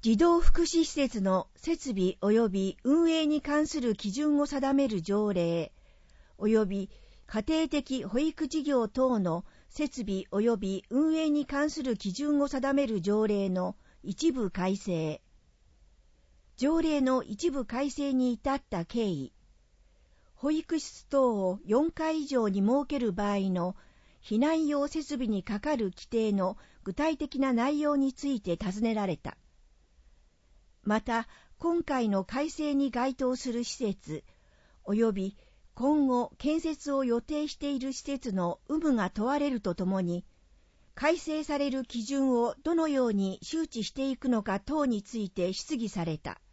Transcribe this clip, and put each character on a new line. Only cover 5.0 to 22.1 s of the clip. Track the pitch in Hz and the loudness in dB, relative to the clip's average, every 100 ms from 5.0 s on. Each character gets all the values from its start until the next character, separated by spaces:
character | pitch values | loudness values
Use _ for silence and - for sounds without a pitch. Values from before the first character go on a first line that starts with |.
条 | 160 202 208 | -2 0 0
例、 | 185 170 170 160 - - - - - - - | 0 0 0 -4 -10 -20 -20 -20 -20 -20 -4
及 | 214 220 208 | 2 4 2
び | 196 190 - - - - | -2 -6 -12 -20 -20 -6
家 | 214 214 | -4 0
庭 | 320 320 | 0 2
的 | 294 - 262 | 0 -2 -6
保 | 196 214 | -2 0
育 | 311 - 302 | 0 -2 -4
事 | 311 | -2
業 | 285 269 226 | 0 2 0
等 | 254 262 233 | 2 2 2
の | 180 165 - - - | 0 -2 -6 -18 -20
設 | - 302 - | -4 -4 -4
備 | 208 190 - | -4 -4 -2
及 | 196 233 226 | 0 2 2
び | 196 190 - | -2 -6 -2
運 | 247 311 320 | 0 2 2
営 | 311 | 2
に | 294 285 | 0 0
関 | 277 302 | -2 -2
す | 311 | -2
る | 254 214 | -4 -2
基 | 196 | -4
準 | 180 294 294 | -4 0 2
を | 285 | 2
定 | 285 269 | 0 0
め | 277 277 | 0 0
る | 214 | 0
条 | 170 214 220 | 0 2 2
例 | 208 196 | 2 0
の | 185 185 - - - | 0 -2 -6 -20 -16
一 | - 196 330 | -10 -2 0
部 | 254 202 | 0 -2
改 | 196 185 196 | -2 -2 -2
正。 | - 170 156 151 _ - _ _ _ _ - _ _ _ _ _ _ - | -2 -2 -2 -6 _ -20 _ _ _ _ -20 _ _ _ _ _ _ -2
条 | 262 330 | 2 2
例 | 320 294 | 2 2
の | 262 262 | 2 0
一 | - 208 339 | -2 -4 -2
部 | 269 | -2
改 | 233 226 285 | -4 -2 -4
正 | - 277 | -2 -2
に | 262 254 | 2 2
至 | 233 277 | 0 -2
っ | 269 _ | -2 _
た | 190 | -6
経 | 170 233 214 | -4 -2 -2
緯。 | 156 131 _ _ _ _ _ _ _ _ _ _ | -2 -6 _ _ _ _ _ _ _ _ _ _
保 | - 277 | -6 -2
育 | 311 - 320 | -2 0 -4
室 | - - - | -4 -16 -2
等 | 277 262 214 | 2 4 2
を | 190 202 | 0 -2
四 | - 226 320 | 2 2 2
階 | - 320 | 0 -2